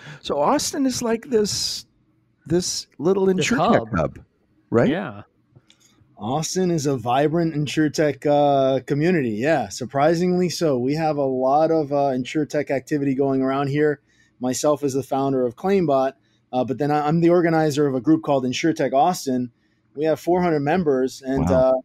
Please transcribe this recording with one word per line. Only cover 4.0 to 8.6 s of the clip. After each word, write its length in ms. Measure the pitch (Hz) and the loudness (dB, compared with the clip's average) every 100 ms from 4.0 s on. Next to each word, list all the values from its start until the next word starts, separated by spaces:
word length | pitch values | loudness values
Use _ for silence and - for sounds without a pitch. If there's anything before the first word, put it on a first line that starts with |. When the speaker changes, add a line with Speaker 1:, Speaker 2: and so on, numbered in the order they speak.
| 73 - - _ _ _ - | -2 -4 -20 _ _ _ -2
Speaker 1:
right? 180 | 113 160 | 2 2
Speaker 2:
Yeah. 340 | 196 175 101 - _ _ - _ _ _ _ _ - | 0 -4 -12 -20 _ _ -20 _ _ _ _ _ -12
Speaker 3:
Austin 540 | 107 139 160 180 185 | -4 -4 -2 -2 0
is 160 | 170 139 | 0 0
a 100 | 135 | -2
vibrant 580 | - 156 151 160 165 | 0 2 2 2 -2
InsurTech, 720 | 151 147 - 156 - 151 143 151 | -2 -4 0 0 2 0 0 0
uh, 540 | 147 143 139 | 2 4 4